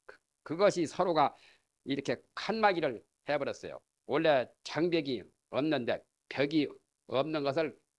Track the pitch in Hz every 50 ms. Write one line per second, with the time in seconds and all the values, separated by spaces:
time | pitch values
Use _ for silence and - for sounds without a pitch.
0 | _ - - _ _ _ _ _ - - 147 170 202 196 156 175 160 131 - -
1 | 180 185 165 156 143 123 - - _ - _ _ _ _ _ _ - 120 139 139
2 | - - 123 - - _ _ - - - 214 226 214 208 190 170 151 143 117 101
3 | - _ _ _ _ - 143 147 139 120 104 - - 82 67 65 - _ _ _
4 | _ - 123 151 160 160 147 131 120 - _ _ - - - 151 165 175 165 165
5 | 147 139 127 101 87 - _ _ _ _ - 123 143 156 151 135 117 113 101 -
6 | - _ _ _ _ - - - 143 151 156 156 143 - - - _ _ _ _
7 | _ - 117 127 143 156 156 156 139 139 131 165 160 143 110 - _ _ _